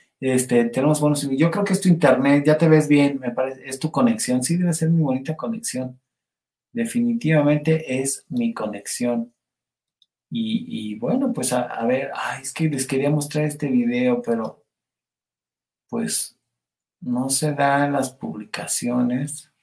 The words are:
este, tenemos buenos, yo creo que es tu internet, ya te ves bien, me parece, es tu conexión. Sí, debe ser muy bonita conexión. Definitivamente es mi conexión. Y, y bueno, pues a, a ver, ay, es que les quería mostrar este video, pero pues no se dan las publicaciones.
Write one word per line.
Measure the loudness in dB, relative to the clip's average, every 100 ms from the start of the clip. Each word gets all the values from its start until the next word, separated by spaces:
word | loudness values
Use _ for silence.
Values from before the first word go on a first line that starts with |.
| _ -6
este, | 0 0 2 2
tenemos | 2 2 2 4
buenos, | 2 0 0
yo | 2 2
creo | 2
que | 0
es | 2
tu | 4
internet, | 4 6 4 4 4
ya | 4 4
te | 6
ves | 6 6
bien, | 4 4 0
me | -4
parece, | -2 -2 -4 -10
es | -6
tu | -4
conexión. | 2 2 2 0 0
Sí, | 0 0
debe | 0
ser | 0 2
muy | 2
bonita | 2 -2 -4 -6
conexión. | -6 -6 -6 -6 -6 -10 _ _ _ _ _ _ _
Definitivamente | -4 -2 0 0 0 2 4 4 2 2 0 -2 -4
es | -4 -6 -6
mi | -2 -2
conexión. | -2 -6 -8 -8 -4 -2 -2 -4 _ _ _ _ _ _ _ _ _ -8
Y, | -6 -2 -4 -4 -10 -8
y | -6
bueno, | -2 0 0
pues | -2 -2
a, | -2
a | -4 -4 -2
ver, | 0 -2
ay, | -6 -8 -8
es | -8
que | -2 -2
les | -2 -2
quería | 0 2
mostrar | 0 -2 -2
este | -2 -2 0
video, | 2 2 2 2 0
pero | 0 -2 -4 -10 _ _ _ _ _ _ _ _ _ _ _ _ -10
pues | -6 -4 -4 -6 _ _ _ _ _ _ _
no | -6 -4 -2
se | -2 -2
dan | 0 2 2 0
las | 0 -4
publicaciones. | -6 -10 -10 -12 -10 -6 -4 -2 0 0 0 -4 -8 -16 _